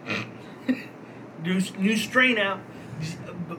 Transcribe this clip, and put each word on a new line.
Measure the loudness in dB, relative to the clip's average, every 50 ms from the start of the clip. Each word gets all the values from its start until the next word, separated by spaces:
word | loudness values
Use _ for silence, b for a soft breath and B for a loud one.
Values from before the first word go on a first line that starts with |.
| -6
<laughs> | -4 -4 -4 -4 -6 -10 -14 -14 -14 -14 -8 0 2 2 2 0 -12 -14 -16 -16 -16 -16 -16 -16 -14 -10 -6 0
New, | 2 2 2 2 0 0 2
new | 4 4 4
strain | 4 2 4 6 6 8 8 6 6
out. | 4 2 2 -2 -4 -10 B B B B B B
Did | -6 -6
you, | -6 -8 -8 -10 -8 -8 -6 -6
b-, | -4